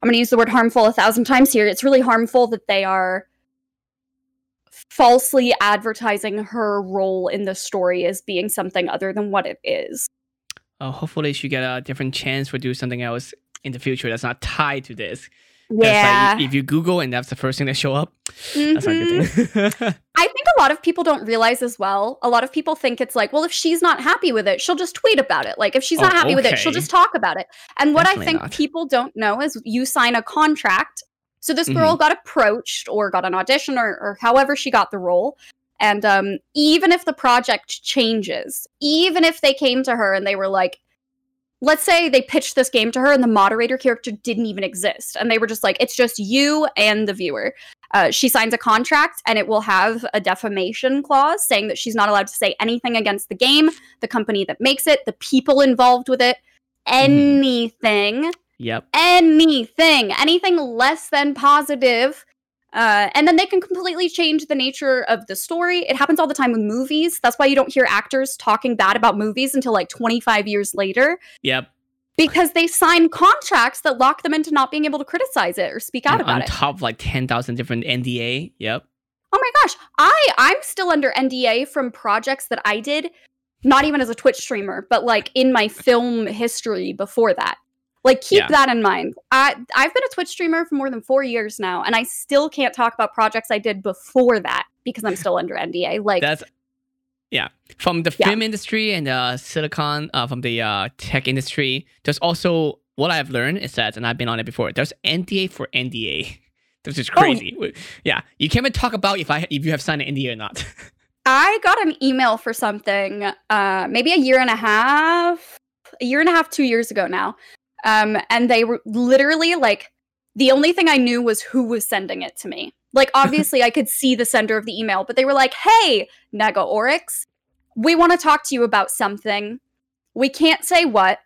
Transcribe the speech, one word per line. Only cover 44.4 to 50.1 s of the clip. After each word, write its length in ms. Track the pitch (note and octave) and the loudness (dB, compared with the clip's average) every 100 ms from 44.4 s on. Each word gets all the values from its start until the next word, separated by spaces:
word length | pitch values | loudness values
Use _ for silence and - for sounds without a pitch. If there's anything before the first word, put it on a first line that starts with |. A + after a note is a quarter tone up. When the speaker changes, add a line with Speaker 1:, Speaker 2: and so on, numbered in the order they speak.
| A#3 | -4
Speaker 1:
even 160 | F#3+ | -4
exist. 520 | F#3+ F#3+ G3 - - - | -8 -4 -4 -4 -10 -6
And 120 | A3+ | -2
they 60 | A3+ | 0
were 80 | A3 | -2
just 160 | A3 | -2
like, 140 | G3+ F#3+ | -2 0
"It's 160 | B3+ - | -2 0
just 240 | A#3+ - | -2 -2
you 480 | G3 B3+ C#4+ D4+ D4+ - | -2 0 2 2 -2 0
and 300 | G#3 G#3+ G#3+ | 0 2 -2
the 60 | |
viewer." 420 | G3 F3+ C3 - - - _ _ | -4 -6 -4 -6 -10 -20 _ _
Uh, 160 | G3+ E3+ | 0 2
she 180 | - B3+ | 2 0
signs 240 | A#3+ A3+ | 2 0
a 40 | A3+ | -2
contract 640 | - A3 B3+ D4+ D#4+ - - | 0 0 2 2 0 -2 -4
and 120 | A3 | -2
it 80 | G#3 | 0
will 140 | A3 | -2
have 440 | G#3+ F#3+ G3+ A3+ A#3+ | 2 2 2 0 -4